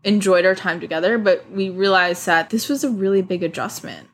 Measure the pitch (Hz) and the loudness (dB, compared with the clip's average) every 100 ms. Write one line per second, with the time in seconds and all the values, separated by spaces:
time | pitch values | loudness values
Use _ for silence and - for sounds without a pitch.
0 | - 208 196 180 185 185 185 170 - 160 | 2 0 4 4 4 2 -4 -6 -4 -2
1 | 180 233 202 180 - 190 190 180 196 185 | 0 2 2 0 -2 -6 -4 0 2 4
2 | 180 175 - 165 165 226 - 277 285 208 | 2 -2 0 0 2 -4 -2 -2 -2 -2
3 | 190 196 185 180 170 160 120 - - 85 | 2 2 0 -4 -4 -6 -8 -8 -14 -16
4 | 64 | -20